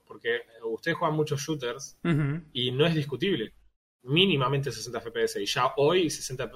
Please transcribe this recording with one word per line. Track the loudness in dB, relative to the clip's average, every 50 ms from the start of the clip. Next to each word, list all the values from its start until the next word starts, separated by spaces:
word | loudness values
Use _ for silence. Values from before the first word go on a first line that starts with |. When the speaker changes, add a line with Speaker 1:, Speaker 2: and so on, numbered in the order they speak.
| _
Speaker 1:
Porque | -20 -20 -6 -4 -2 -2 -2 -4 -8 -16 -10 -6
ustedes | -6 -6 -4 -2 -4 -2 0
juegan | 0 0 2 0
muchos | 0 0 -2 -4
shooters | -2 -4 -4 -4 -4 -6 -6 -6 -10 -14 -12 _ 0
Speaker 2:
Ujú. | 2 2 2 2 0 -2 -4 -8 -8 -4
Speaker 1:
y | -2 -2 0
no | 2 2 2
es | 4 4
discutible. | 2 0 -2 -4 -2 0 0 0 0 -2 -6 -10 -16 _ _ _ _ _ _ _ _ -4
Mínimamente | 0 4 4 4 4 4 2 2 2 0 0 -2 -4
sesenta | -6 -8 -10 -8 -8 -8
F | -8 -6
P | 0 0 0
S. | 0 0 -2
Y | -4
ya | -2 0 0 0 2 2 4
hoy | 4 4 4 4 2 2
sesenta | -2 -4 -8 -8 -6 -6 -6 -8 -8